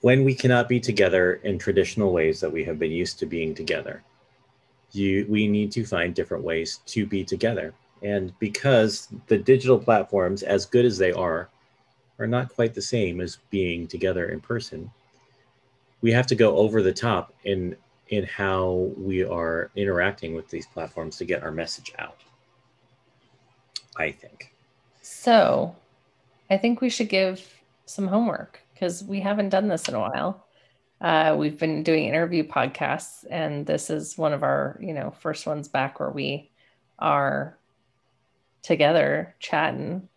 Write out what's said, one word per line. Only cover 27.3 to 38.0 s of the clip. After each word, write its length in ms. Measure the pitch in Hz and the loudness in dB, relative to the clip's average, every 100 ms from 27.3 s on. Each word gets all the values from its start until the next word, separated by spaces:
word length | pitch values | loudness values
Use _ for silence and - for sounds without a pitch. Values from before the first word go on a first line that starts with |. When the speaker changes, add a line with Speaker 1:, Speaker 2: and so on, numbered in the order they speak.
| 185 - _ _ _ - | -2 -14 _ _ _ -18
Speaker 2:
some 220 | - 196 | -6 -2
homework, 540 | 196 233 - - - _ _ | 0 0 -2 -8 -18 _ _
'cause 240 | 180 175 | -4 -4
we 160 | 196 196 | -8 -6
haven't 300 | 190 208 202 | -2 -2 2
done 180 | 190 208 | 2 2
this 200 | 170 - | -2 -2
in 80 | 110 | -4
a 40 | |
while. 460 | 101 127 170 196 _ _ _ _ _ _ | -4 -2 -4 -6 _ _ _ _ _ _
Uh, 340 | 165 160 156 156 | 0 4 4 2
we've 220 | 151 147 | 0 -2
been 240 | 160 156 | -2 -2
doing 220 | 156 160 139 | 2 2 2
interview 380 | 147 170 170 | 0 0 0
podcasts, 840 | 156 - 127 135 143 147 - - - | 0 0 -2 -2 -4 -4 -6 -18 -10
and 360 | 170 156 147 147 | -6 -4 -4 -4
this 240 | 151 - | -4 -2
is 280 | 156 151 - | -6 -8 -4
one 160 | 160 | -2
of 100 | 143 | 0
our, 340 | 143 139 139 - | 0 0 -2 -6
you 120 | 185 | -10
know, 180 | 151 - - | -8 -8 -8
first 260 | - 156 - | -8 -6 -6
ones 220 | 151 147 | -8 -4
back 320 | 139 135 - | -4 -4 -4
where 100 | - | -8
we 400 | 143 139 143 - _ _ _ _ _ | -6 -6 -6 -10 _ _ _ _ _
are 580 | 156 143 139 139 143 - _ _ _ _ | 0 2 0 -2 -6 -12 _ _ _ _